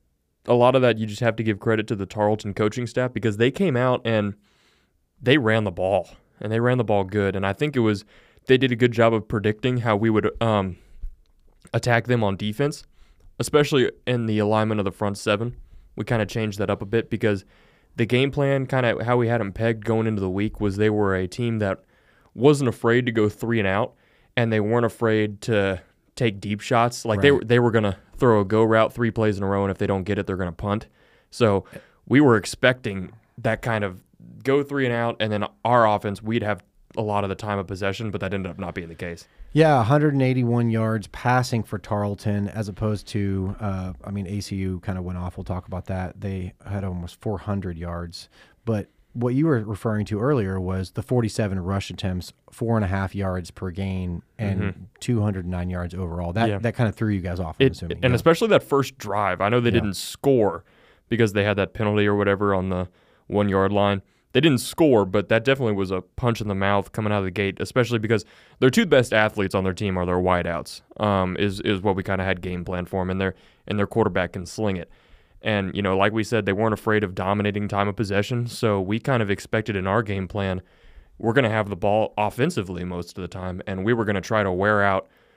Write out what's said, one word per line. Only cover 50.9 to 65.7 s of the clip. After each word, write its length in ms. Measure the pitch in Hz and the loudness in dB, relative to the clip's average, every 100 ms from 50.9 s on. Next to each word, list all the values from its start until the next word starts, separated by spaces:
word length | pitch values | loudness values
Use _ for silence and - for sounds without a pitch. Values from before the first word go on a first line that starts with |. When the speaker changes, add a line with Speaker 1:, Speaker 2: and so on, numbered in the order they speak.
Speaker 2:
the 100 | - | -8
forty-seven 560 | 110 123 110 - 110 95 | -2 0 0 0 -2 -2
rush 300 | 87 98 - | -2 -4 -4
attempts, 420 | 90 98 90 90 - _ | -6 -4 -4 -6 -14 _
four 260 | - 117 113 | -6 -2 0
and 80 | |
a 40 | 101 | 0
half 260 | 98 95 | -2 -2
yards 360 | 98 95 92 85 | -4 -4 -4 -8
per 200 | - 92 | -8 -8
gain, 520 | 87 98 92 90 85 - - | -4 -4 -4 -4 -6 -10 -8
and 220 | 104 98 | -4 -2
Speaker 1:
Mm-hmm. 220 | 104 92 92 _ | -4 -6 -16 _
Speaker 2:
two 200 | - 120 | -2 0
hundred 240 | 104 95 87 | 0 -2 -4
nine 240 | 90 90 | -4 -4
yards 240 | 90 90 | -4 -6
overall. 380 | 85 92 82 87 | -6 -6 -6 -4
That, 160 | 92 113 | -2 0
Speaker 1:
Yeah. 100 | 101 | 0
Speaker 2:
that 180 | 113 - | -2 0
kinda 160 | 117 | -2
threw 200 | - 110 | 0 -2
you 80 | 101 | -2
guys 200 | 90 87 | -2 -6
off, 160 | 82 80 | -6 0
I'm 60 | 135 | 0
Speaker 1:
It, 60 | |
Speaker 2:
assuming. 260 | - 82 - | 0 -8 -2
Speaker 1:
and 100 | 123 | 0
Speaker 2:
Yeah. 40 | 123 | 2
Speaker 1:
especially 320 | - 165 226 | 4 4 6
that 140 | 180 | 4
first 360 | - 160 135 - | 4 0 0 -6
drive. 420 | 107 101 101 90 | -6 -2 0 0
I 80 | 98 | 2
know 120 | 123 | 2
they 100 | 120 | 2
Speaker 2:
Yeah. 100 | 117 | 2
Speaker 1:
didn't 160 | 107 92 | 0 -4
score 680 | - - 139 131 104 85 - _ _ _ - | -10 -4 2 4 4 0 -8 _ _ _ -4
because 240 | 113 113 | 0 2
they 120 | 101 | 2
had 120 | 101 98 | 2 2
that 180 | 92 | -2
penalty 320 | - 107 104 104 | -2 0 2 2
or 80 | |
whatever 400 | 101 101 98 101 | 2 2 2 2
on 140 | 98 92 | 0 0
the 200 | 90 90 _ _ _ - | -2 -4 _ _ _ -4
one-yard 460 | 101 101 98 98 | 0 2 2 2
line. 300 | 101 101 98 - _ _ | 2 2 0 -6 _ _
They 80 | - | 2
didn't 180 | 156 127 | 4 4
score, 480 | - - 160 120 98 | 0 2 6 6 4
but 220 | 104 95 | 2 2
that 160 | 113 | 2
definitely 300 | 120 135 123 | 2 2 2